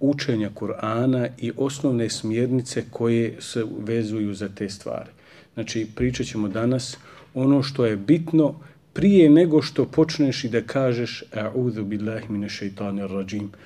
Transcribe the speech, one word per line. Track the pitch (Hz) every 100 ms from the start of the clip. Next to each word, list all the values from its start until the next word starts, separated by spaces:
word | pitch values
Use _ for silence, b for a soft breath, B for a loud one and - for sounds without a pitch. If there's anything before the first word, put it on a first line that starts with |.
učenja | 139 139 - 113 101
Kur'ana | 101 104 - 110 113 131 127 120 -
i | 117 120
osnovne | 135 139 143 120 110
smjernice | - 110 113 123 127 123 117 113
koje | - 117 117 113 -
se | - 120 110 107
vezuju | 107 113 107 110 104
za | 95 98
te | 98 101
stvari. | - - - - - b b b
Znači, | - 113 117 110
pričat | - 127 123 120
ćemo | 110 104
danas | 107 120 127 - - B B B
ono | 131 135 139
što | 139 - 117
je | 101
bitno | 98 165 165 160 143 - B B _ -
prije | 202 196 151
nego | 156 175 151
što | 131 -
počneš | 123 - 160 - 139 -
i | 117
da | 113
kažeš: | 113 135 131 120 117 - -
„A'udhu | 110 107 127 123 107
billahi | 101 104 107 113 110
minash | 104 104 -
shaitanir | 101 98 101 98 98
rajim.” | 98 95 104 101 B